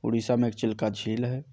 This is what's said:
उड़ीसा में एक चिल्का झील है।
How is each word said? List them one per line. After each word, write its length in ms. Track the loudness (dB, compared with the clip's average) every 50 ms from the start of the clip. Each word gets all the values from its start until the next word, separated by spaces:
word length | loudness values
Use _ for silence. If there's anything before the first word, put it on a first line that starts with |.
| 0
उड़ीसा 320 | 0 0 0 2 2 2
में 120 | 4 4
एक 60 | 2 0
चिल्का 360 | 0 0 0 0 0 0 -2
झील 360 | -2 -2 -4 -4 -2 -2 -2
है। 160 | -2 -4 -6 -8 -12